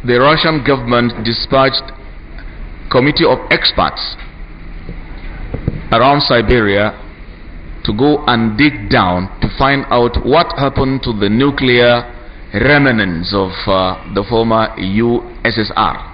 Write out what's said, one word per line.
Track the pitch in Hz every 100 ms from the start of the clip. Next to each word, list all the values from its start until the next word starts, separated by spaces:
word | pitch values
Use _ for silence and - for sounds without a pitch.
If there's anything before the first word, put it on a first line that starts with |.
the | 123 123
Russian | 139 156 165 156 127
government | 135 120 120 120 110
dispatched | 110 117 - 135 135 - - - - - - - - - - - -
committee | 127 139 147
of | 139 127 -
experts | 147 - - 80 - - - - - - - - - - - - - - - - - - - -
around | 113 131 143
Siberia | - 120 104 123 104 98 104 - - - - - - - - -
to | - 104
go | 143 147 -
and | 120 113 107
dig | 147 110 101
down | 127 92 90 95 -
to | 107 -
find | 139 139 -
out | 123 120 120 113
what | 151 170 -
happened | 139 135 131 131
to | 127 107
the | 101
nuclear | 113 143 - 131 123 120 120 120 - - - -
remnants | 104 123 147 139 113 95 82 90
of, | 101 92 90 -
uh, | 95 92 92 -
the | 98 104
former | 117 113 113 110 -
U | 95 101 117 120 - - 117
S | 110
S | 107
R. | - 101 55 -